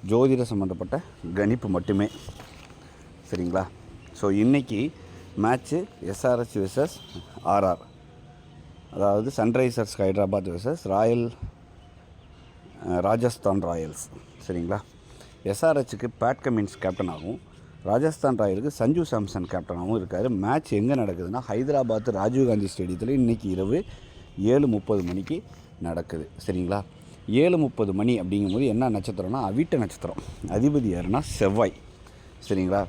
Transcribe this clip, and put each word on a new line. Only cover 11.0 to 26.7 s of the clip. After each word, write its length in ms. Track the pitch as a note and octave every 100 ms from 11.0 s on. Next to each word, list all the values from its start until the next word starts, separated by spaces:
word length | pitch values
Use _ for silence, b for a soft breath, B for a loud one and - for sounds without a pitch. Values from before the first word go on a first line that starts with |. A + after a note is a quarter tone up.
| A2+ A#2+ A#2 - - - - - - - - - - - - - - - F2+
அஹ், 140 | F2+
ராஜஸ்தான் 640 | F#2+ A#2 A#2+ - G2+ G2
ராயல்ஸ், 420 | F2 E2+ D#2 D2+ - - - - -
சரிங்களா? 320 | F2 E2+ G#2 - - B B B -
எஸ் 220 | G2 G2+ D#3+
ஆர் 120 | C#3+
எச்சுக்கு 300 | B2 G#2 A#2+ -
பேட் 240 | A#2 C3+
கமின்ஸ் 360 | C#3 A#2 G2+ -
கேப்டன் 280 | F#2+ F#2 F#2+
ஆகும், 440 | D#2 E2+ B2 - B B B
ராஜஸ்தான் 540 | F2+ A2+ D#3 D#3 C#3 A#2+
ராயலுக்கு 340 | G#2 F#2+ C#3 -
சஞ்சு 240 | A#2+ D#3+ E3
சாம்சன் 360 | A2+ G2+ G2+ F2
கேப்டனாகவும் 460 | F#2 E2 F2 F2+ A2
இருக்காரு. 300 | F#2 F2+ B2
மேட்ச் 440 | G#2 G2+ D3 -
எங்க 220 | G#2 A2+ C#3
நடக்குதுன்னா, 460 | G#2 F2 F2 A#2 B2
ஹைதராபாத் 640 | G#2+ C3 C#3+ B2 A2 A2+
ராஜீவ் 380 | G2+ G#2 B2+ C3
காந்தி 200 | G#2 G2 -
ஸ்டேடியத்துல 320 | F2+ F2+ A2
இன்னைக்கு 400 | C#3 A#2+ A#2 G2+
இரவு 340 | F#2 G2 D3 G#3+ B B B B -
ஏழு 300 | G#2 C3+ C#3+
முப்பது 360 | G#2 F#2+ G#2
மணிக்கு 400 | F2 F#2 F#2+ E3 - B B -
நடக்குது, 480 | E2+ E2 E2 E2 D2 - -
சரிங்களா? 380 | F2+ F2